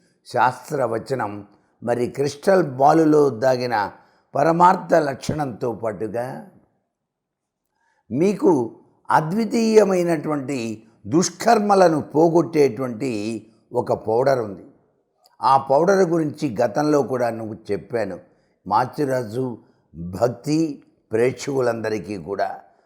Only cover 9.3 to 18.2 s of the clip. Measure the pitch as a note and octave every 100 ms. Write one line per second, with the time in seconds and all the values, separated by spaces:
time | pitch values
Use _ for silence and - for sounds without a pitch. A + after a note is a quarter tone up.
9.3 | G#3 G#3+ A#3 A3+ G#3+ G3 F#3 E3+ D#3+ D3+
10.3 | D3 C3 C#3 A2+ G#2+ - _ F#2+ D#3 F#3
11.3 | - - A3+ G#3 G3 F3 G#2 G2 C#3+ E3+
12.3 | E3 E3 D#3 C#3 A2+ B2+ A2+ C3+ G#2+ G#2
13.3 | A2 - _ _ A#2+ A#2+ A#2 G#2+ A2+ C3+
14.3 | B2+ G#2+ F2+ - _ _ _ _ _ _
15.3 | - A#2+ C3+ C3 C#3 F3 F#3+ F3+ E3+ D3+
16.3 | A#2 D3 G2+ A#2 D3+ D3+ D3 A2+ B2 A#2+
17.3 | A2+ A2 A2 - G2 - A#2+ G2+ F2